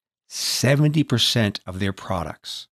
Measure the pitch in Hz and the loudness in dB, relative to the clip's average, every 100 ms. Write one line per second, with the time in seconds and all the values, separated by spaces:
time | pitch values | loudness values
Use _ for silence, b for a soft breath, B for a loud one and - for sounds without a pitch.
0 | _ _ _ - - - 127 143 151 151 | _ _ _ -8 -4 0 2 4 4 2
1 | 147 117 - 123 107 - - 92 98 95 | 2 2 2 2 0 -2 -8 -4 -4 -4
2 | - 92 82 - - - - | -4 -4 -4 -10 -12 -14 -14